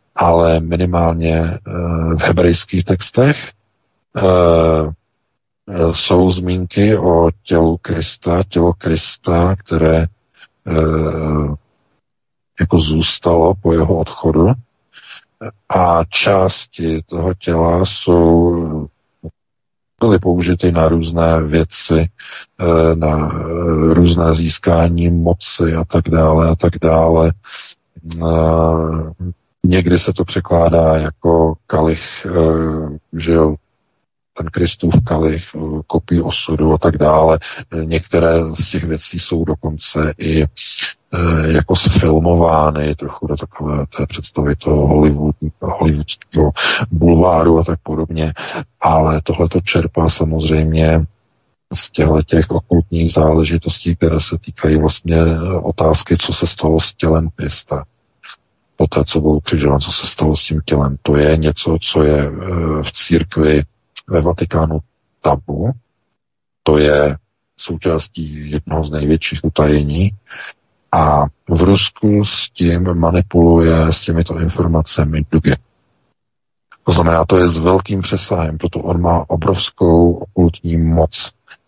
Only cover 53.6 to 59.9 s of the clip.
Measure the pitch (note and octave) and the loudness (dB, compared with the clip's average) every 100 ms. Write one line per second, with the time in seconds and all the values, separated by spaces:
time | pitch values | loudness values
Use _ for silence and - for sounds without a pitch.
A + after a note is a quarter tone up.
53.6 | E2 - F2 E2+ D#2+ D#2+ - E2+ - - | -4 -6 -4 0 0 0 -2 -6 -10 -4
54.6 | D#2 D#2 D2+ - E2+ E2 E2 D#2+ F2 F2 | 0 2 0 -2 0 2 2 0 -2 -4
55.6 | - - D#2+ D#2 - E2+ - - F2 - | -4 -2 0 0 0 -2 -2 -4 -4 -2
56.6 | D#2 D#2+ - - E2 D#2+ D#2+ - D#2 - | 0 0 -2 -2 0 0 -2 -6 -8 -8
57.6 | - D2 D2 _ _ _ - - _ _ | -8 -10 -10 _ _ _ -20 -20 _ _
58.6 | _ - D#2 - C#2+ D#2+ D#2 D2+ - D#2 | _ -4 -2 0 0 0 0 0 0 0
59.6 | C#2+ C#2 - | 2 0 -2